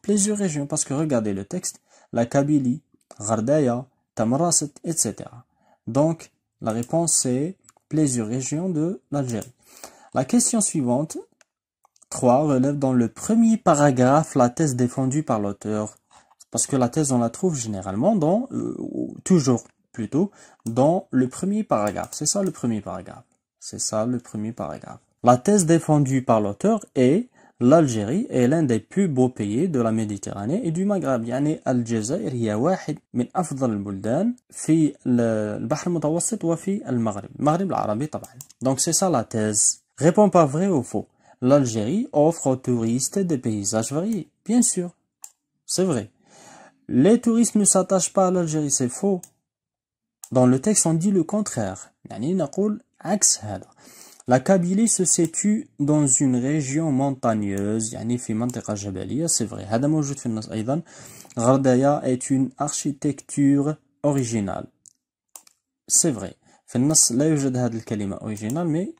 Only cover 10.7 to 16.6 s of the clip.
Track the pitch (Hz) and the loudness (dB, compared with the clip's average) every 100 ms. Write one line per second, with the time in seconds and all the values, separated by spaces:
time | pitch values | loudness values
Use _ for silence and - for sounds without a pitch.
10.7 | 165 123 123 160 339 466 _ _ _ _ | 0 0 0 -2 -8 -14 _ _ _ _
11.7 | _ _ _ _ - 127 123 156 135 135 | _ _ _ _ 0 4 4 4 2 2
12.7 | 147 135 127 113 - - 226 226 226 - | 0 0 2 0 -2 0 2 4 4 4
13.7 | 151 147 127 127 143 156 147 123 - 156 | 4 4 4 4 4 2 2 2 2 0
14.7 | 123 123 - 131 139 151 113 101 101 107 | 0 0 0 -2 -2 -2 -2 -2 -6 -6
15.7 | 107 107 - _ _ _ _ _ - | -4 -6 -10 _ _ _ _ _ -6